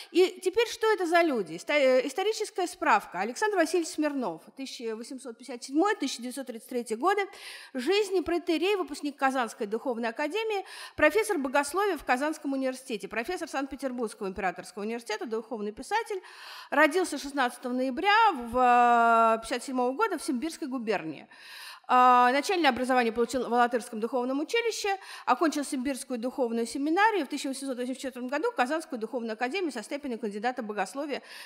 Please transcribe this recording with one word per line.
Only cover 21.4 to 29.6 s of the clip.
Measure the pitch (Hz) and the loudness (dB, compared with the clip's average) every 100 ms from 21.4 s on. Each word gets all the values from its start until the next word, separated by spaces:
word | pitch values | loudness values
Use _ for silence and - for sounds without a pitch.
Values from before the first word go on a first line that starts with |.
| - - - - - | -20 -18 -18 -12 2
А, | 254 254 247 247 | 6 8 8 6
начальное | 277 330 359 294 | 4 2 2 4
образование | 240 254 254 226 | 4 2 2 2
получил | 220 233 262 202 | 0 0 0 0
в | |
Алатырском | 240 240 240 - 220 | 2 4 2 -4 -6
духовном | 233 254 247 277 | -2 -2 -2 -2
училище, | 311 466 466 - 403 381 - - - | 0 0 0 -2 -2 -4 -6 -4 0
окончил | - 320 294 | 2 2 0
Симбирскую | 269 269 262 247 - 247 | -4 -4 -4 -6 -6 -6
духовную | 247 285 233 233 233 | -4 -2 -2 -2 -4
семинарию. | 277 294 349 440 403 262 | -2 0 4 4 2 -2
В | |
тысяча | 294 277 | -4 -6
восемьсот | 262 269 247 | -6 -6 -6
восемьдесят | 247 254 | -6 -6
четвёртом | 262 247 247 | -8 -8 -6
году | 285 466 466 | -2 -2 0
Казанскую | 247 320 - 240 | 0 -2 -4 -8
духовную | 220 254 226 | -6 -6 -6
академию | 214 247 381 | -4 -4 -2